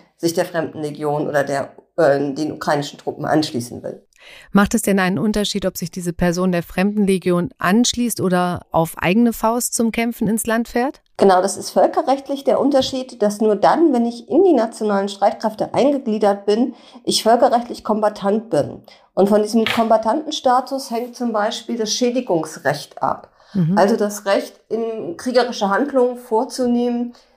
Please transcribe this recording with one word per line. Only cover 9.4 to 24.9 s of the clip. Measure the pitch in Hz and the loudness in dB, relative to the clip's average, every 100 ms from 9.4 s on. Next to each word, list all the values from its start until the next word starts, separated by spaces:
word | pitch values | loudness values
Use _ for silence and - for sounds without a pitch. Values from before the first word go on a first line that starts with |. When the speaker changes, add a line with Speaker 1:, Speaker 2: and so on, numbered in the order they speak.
| 220 240 - | -2 -2 -2
Speaker 2:
zum | - 233 | -2 -2
Kämpfen | 214 233 233 202 | -2 -4 -2 -2
ins | 220 - | -2 -2
Land | 220 226 | -2 -2
fährt? | 240 254 - _ - | -2 -2 -4 _ 2
Speaker 1:
Genau, | 202 185 | 6 6
das | 190 202 | 4 -4
ist | - | -2
völkerrechtlich | 208 339 381 302 277 - 277 | 2 2 2 0 -2 -2 -4
der | 262 208 | 0 2
Unterschied, | 247 277 262 262 254 - | 2 2 0 -4 -8 -2
dass | 208 208 | -2 2
nur | 214 208 | 2 4
dann, | 175 220 330 | 4 6 4
wenn | 240 240 | 4 0
ich | 240 - | -4 0
in | 262 | 4
die | 392 | 6
nationalen | 277 226 - 214 196 202 | 4 2 -2 0 0 -2
Streitkräfte | 202 202 233 220 214 - | 0 0 0 -4 -4 -2
eingegliedert | 170 254 285 226 214 208 202 208 | 2 2 2 -2 0 2 0 0
bin, | 214 247 - - - | 0 0 -4 -20 -10
ich | - - | -4 0
völkerrechtlich | 220 233 - 233 240 226 | 2 4 4 2 -2 -8
Kombattant | - 214 208 208 196 214 220 | -4 0 0 -2 -2 -2 0
bin. | 147 127 - - - _ | -2 -2 -8 -18 -20 _
Und | - 190 | 0 4
von | 214 | 4
diesem | 214 226 | 2 0
Kombattantenstatus | 220 - 226 220 226 294 - - 262 247 269 269 262 | 0 0 2 2 2 -2 -4 -4 0 0 0 -8 -6
hängt | 233 247 240 | -6 -8 -6
zum | 240 | -4
Beispiel | 214 214 226 - 233 | -2 -2 -4 -8 -6
das | 214 | -4
Schädigungsrecht | - 247 247 247 175 156 - 135 147 - - | 0 0 0 0 -2 -2 -4 -4 -4 -8 -4
ab. | 135 - - _ _ | -4 -4 -8 _ _
Speaker 2:
Mhm. | 202 160 196 | -2 2 4
Speaker 1:
Also | 269 233 | 4 2
das | 208 202 | -2 -4
Recht, | 196 220 - - _ | -2 -2 -2 -12 _
in | 220 226 | -6 -6